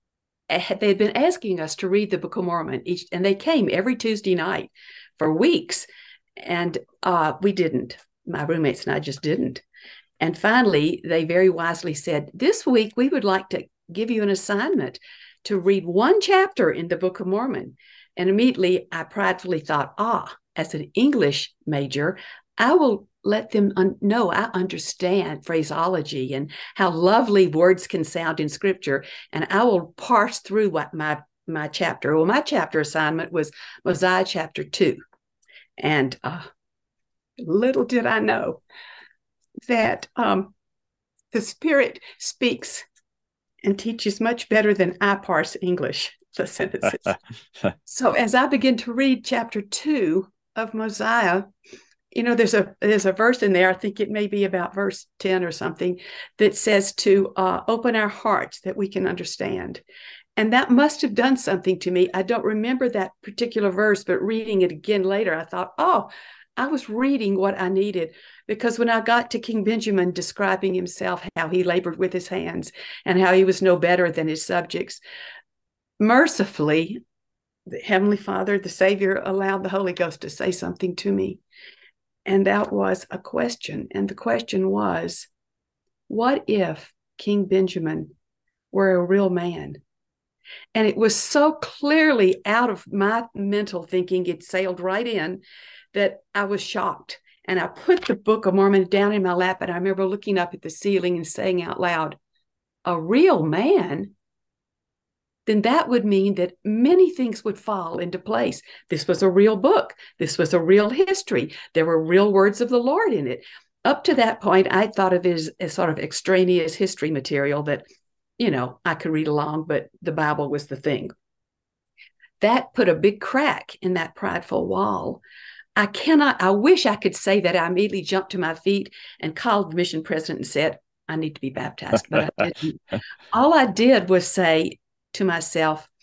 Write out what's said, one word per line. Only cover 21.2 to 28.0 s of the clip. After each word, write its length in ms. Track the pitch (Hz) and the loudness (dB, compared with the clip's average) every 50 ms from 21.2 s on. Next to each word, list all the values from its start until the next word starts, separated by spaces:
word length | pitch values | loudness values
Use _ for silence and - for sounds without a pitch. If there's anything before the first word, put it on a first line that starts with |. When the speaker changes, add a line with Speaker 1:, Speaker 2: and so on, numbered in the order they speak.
| 160 143 143 - - - _ _ _ | 2 0 0 -2 -6 -10 _ _ _
Speaker 1:
major, 520 | 151 151 139 143 131 135 139 147 170 190 - - - - - _ _ _ - | -4 -4 -4 -4 -4 -4 -2 -2 -2 -4 -6 -12 -20 -20 -20 _ _ _ -2
I 160 | 220 254 320 | 0 2 4
will 340 | 359 302 262 208 196 - _ _ _ - | 4 4 2 2 0 -6 _ _ _ -2
let 260 | 202 208 220 220 - | -2 -2 -2 -2 -2
them 220 | - 208 202 196 196 | 0 2 2 2 2
un-, 220 | 185 185 196 - - | 2 0 0 0 0
know 320 | - 202 214 240 220 175 | 0 0 2 2 0 0
I 180 | - - 214 226 - | 0 0 -2 -2 -2
understand 920 | 185 185 185 196 165 - - - - 180 180 185 196 175 160 151 147 - | -4 -4 -4 -6 -8 -8 -10 -8 -4 -2 0 0 0 0 -2 -6 -10 -8
phraseology 880 | - 170 160 151 151 151 160 165 180 185 165 147 - 151 135 131 127 139 | -4 -2 -2 -2 -2 -2 -2 -2 0 0 -2 -4 -6 -6 -6 -6 -6 -6
and 180 | 135 143 147 - - - - - | -6 -8 -8 -10 -14 -16 -14 -2
how 160 | - 196 175 | 0 0 0
lovely 560 | 165 160 175 185 214 240 247 220 202 196 190 160 | 2 4 4 4 6 4 4 4 4 4 4 4
words 380 | 147 156 175 185 190 - - | 4 6 6 6 6 4 0
can 200 | - - 170 | -4 -4 -4